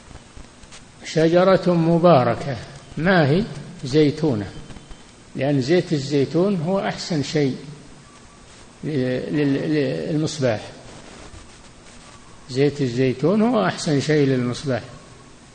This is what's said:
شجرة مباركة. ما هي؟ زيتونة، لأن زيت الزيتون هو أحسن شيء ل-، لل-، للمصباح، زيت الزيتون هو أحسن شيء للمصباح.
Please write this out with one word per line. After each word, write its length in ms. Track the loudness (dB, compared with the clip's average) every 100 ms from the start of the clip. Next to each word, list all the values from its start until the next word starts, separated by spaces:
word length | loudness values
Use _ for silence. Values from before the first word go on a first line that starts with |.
| -20 -20 -20 -20 -20 -20 -20 -20 -20 -18
شجرة 720 | -4 2 4 4 4 4 4
مباركة. 840 | 2 4 4 6 6 4 0 -6 -8 -12 -18 -14 -2
ما 320 | 2 4 4
هي؟ 140 | 2 0 -8 -16 -12
زيتونة، 640 | 0 4 4 2 0 0 -4 -12 -16 -18 -20 -20 -20 -20 -12 -4
لأن 240 | 0 0
زيت 320 | 2 0 2
الزيتون 680 | -2 0 0 2 2 0 0 -2
هو 140 | -2
أحسن 420 | -2 -6 -4 -4
شيء 340 | -2 0 0 -2 -12 -18 -20 -20 -20 -20 -20 -20 -20 -20 -20 -12
ل-، 40 | -6
لل-، 1200 | -2 -2 -4 -2 0 0 0 0 -2 -2 -4 -4
للمصباح، 500 | -2 -2 -2 -2 -2 -6 -18 -20 -20 -20 -20 -20 -20 -20 -20 -20 -20 -20 -20 -20 -20 -20 -20 -6
زيت 300 | 0 0 0
الزيتون 640 | -2 0 0 0 0 2
هو 220 | 2 2 0
أحسن 340 | -2 -2 0
شيء 260 | 2 2 2
للمصباح. 560 | 0 -2 -4 -4 -6 -6 -18 -20 -20 -20 -20 -20